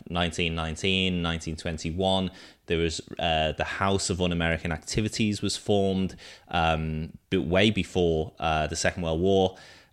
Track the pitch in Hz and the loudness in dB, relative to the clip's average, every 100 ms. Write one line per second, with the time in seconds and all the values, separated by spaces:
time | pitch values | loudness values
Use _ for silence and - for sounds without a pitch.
0 | - 87 87 80 87 82 80 78 95 95 | -6 -2 -2 0 -2 -2 -4 -2 0 2
1 | 92 90 85 82 80 78 87 80 82 85 | 2 0 0 -2 -4 -6 -6 -6 -4 -2
2 | 95 95 92 - - - - 82 82 78 | 0 0 0 -6 -18 -14 -2 0 0 -2
3 | - - 85 80 78 73 80 - 98 98 | -8 -4 0 2 0 -2 -4 -2 0 0
4 | - 90 90 85 82 80 90 78 - - | 0 0 0 0 0 0 -2 -6 -4 -2
5 | 107 - 107 101 101 - - 101 98 95 | -2 0 0 0 -2 -4 0 2 2 2
6 | 92 - - - - 87 82 80 78 78 | -2 -4 -16 -20 -4 0 2 2 0 -4
7 | 82 - _ 95 73 90 107 104 85 92 | -6 -12 _ -2 2 4 6 4 0 2
8 | 87 80 78 - 80 78 78 80 90 90 | 2 2 -2 -4 -2 0 0 -2 -2 0
9 | 82 82 95 95 92 - - - - | -2 0 4 4 4 0 -18 -20 -10